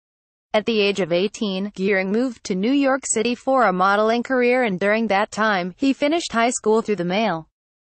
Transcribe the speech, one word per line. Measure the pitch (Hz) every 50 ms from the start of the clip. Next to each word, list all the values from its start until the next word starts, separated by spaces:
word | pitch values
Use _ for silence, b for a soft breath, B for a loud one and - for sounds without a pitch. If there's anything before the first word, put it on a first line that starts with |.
| _ _ _ _ _ _ _ _ _ _ -
At | 214 208
the | - 226 214
age | 202 202 196 202
of | 185 156
eighteen, | 170 175 196 214 - - 226 202 185 185 196 208 -
Gearing | 180 185 202 202 190 190 190
moved | 202 226 254 269 226 - -
to | - 196
New | 185 196 240
York | 277 285 277 262 262 269 -
City | - - 220 214 240 240
for | - - 262 269 262 233
a | 196
modeling | 185 180 185 196 202 208 214 220 226 240
career, | 233 - 262 247 247 240 247 254
and | 254 220 185 175
during | 196 202 214 226 233 208
that | 196 196 208 -
time, | - 208 214 220 202 180 175 185 175
he | - 277 269
finished | 262 - 285 285 320 349 330 -
high | - 226 233 247
school | 247 - - 214 220 226
through | 220 - 208
the | 175 170
mail. | 175 180 208 226 208 165 160 160 - _ _ _ _ _ _ _ _